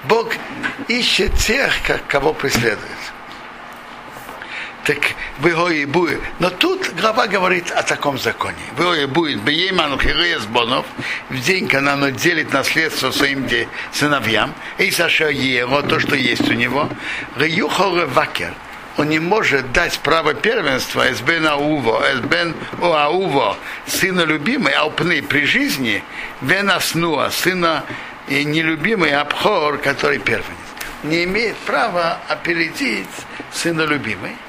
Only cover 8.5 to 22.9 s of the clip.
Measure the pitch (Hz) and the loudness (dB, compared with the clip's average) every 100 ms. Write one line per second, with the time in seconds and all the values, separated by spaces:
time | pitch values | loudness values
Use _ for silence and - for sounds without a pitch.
8.5 | 87 - 117 175 165 139 135 160 120 101 | -6 -10 -2 2 2 2 2 2 0 0
9.5 | 294 185 185 151 135 147 147 175 160 107 | 0 2 2 2 2 2 4 2 0 0
10.5 | 120 117 135 - - - - - 131 127 | 0 2 0 -2 -8 -6 -6 -6 -4 0
11.5 | 190 - 135 139 143 139 123 170 165 151 | 2 2 2 4 2 2 2 2 2 2
12.5 | 139 123 147 160 - 131 - 139 139 127 | 0 2 2 0 0 -2 2 0 0 0
13.5 | 120 113 - - - 147 143 113 110 123 | 0 -2 -6 -8 -2 2 2 2 2 2
14.5 | - - - 190 175 170 - 156 139 127 | -2 -12 -2 0 2 2 4 2 2 2
15.5 | 127 123 139 143 156 - 143 123 117 - | 2 2 0 2 0 2 2 2 2 2
16.5 | 113 120 131 147 - - - - - 156 | 2 0 0 -2 -6 -8 -8 -8 -2 0
17.5 | 165 - - 190 175 160 139 151 - 85 | 2 0 2 2 2 2 2 0 -4 -8
18.5 | - - - - - 147 156 165 214 196 | -8 -14 -16 -10 -2 2 2 2 2 2
19.5 | 139 123 120 165 - - 160 151 151 208 | 0 2 0 0 -2 2 2 2 2 0
20.5 | 233 151 127 - 127 127 117 127 165 156 | 2 0 0 -2 2 2 2 0 2 2
21.5 | 143 147 151 113 117 139 135 143 170 170 | 2 2 2 2 2 2 2 2 0 0
22.5 | 156 - - 175 | -4 -8 -2 2